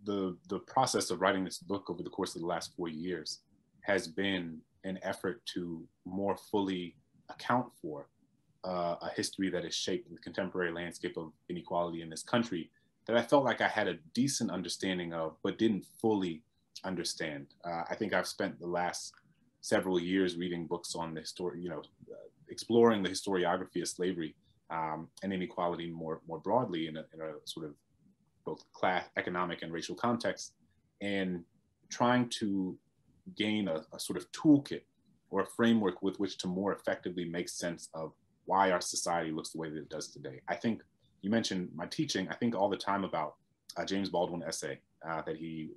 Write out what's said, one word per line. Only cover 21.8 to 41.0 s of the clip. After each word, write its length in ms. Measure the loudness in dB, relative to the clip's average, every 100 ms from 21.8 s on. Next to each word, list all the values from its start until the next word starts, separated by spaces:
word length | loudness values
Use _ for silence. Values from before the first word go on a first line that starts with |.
| -10 _ -18
uh, 180 | -16 -18 _ -16
exploring 520 | -10 4 8 10 8
the 60 | 2
historiography 720 | -2 0 2 4 2 0 -4
of 80 | -4
slavery, 460 | -2 -2 0 -4 -8 _ _ -8
um, 400 | -4 -2 -4 -8 -6
and 100 | -4
inequality 580 | -2 -2 0 0 0 -6
more, 300 | -6 -6 -6 -6
more 140 | -6
broadly 480 | 2 2 2 -2 -2
in 80 | -6
a, 80 | -10
in 60 | -8
a 140 | -8 -8
sort 220 | -10 -10 -10
of 80 | -12 _ _ _ _ _ _
both 200 | -8 -8 -10
class, 320 | -2 2 2 0 -4
economic 460 | -2 -2 -2 -4
and 100 | -6
racial 220 | -6 -6
context, 600 | 0 2 2 0 -2 -8 _ _ _ _ -8
and 440 | -2 0 0 -2 -6 _ _ _ -10
trying 400 | 2 4 4 2
to 480 | 0 0 2 0 -4 _ _ _ _ -14 -2
gain 320 | 2 2 2
a, 140 | -2 -4
a 60 | -10
sort 160 | -6 -6
of 140 | -6
toolkit 500 | 4 8 8 8 -8 -8 _ _ _ -4
or 120 | -2
a 40 | 0
framework 560 | 4 6 6 4 2
with 160 | -2 0
which 180 | -4 -2
to 100 | -2
more 240 | 0 0
effectively 520 | 0 0 -2 -2 -4
make 240 | -4 -4 -4
sense 400 | -4 -4 -6 -10
of 180 | -8 -10 -10 _ _
why 280 | 2 6 6
our 80 | 6
society 500 | 2 -2 0 0 0
looks 200 | -4 -6
the 80 | -6
way 120 | -6
that 80 | -6
it 100 | -8
does 200 | -8 -8
today. 320 | -10 -12 -10 -6
I 80 | 0
think 260 | 0 -2 -6 _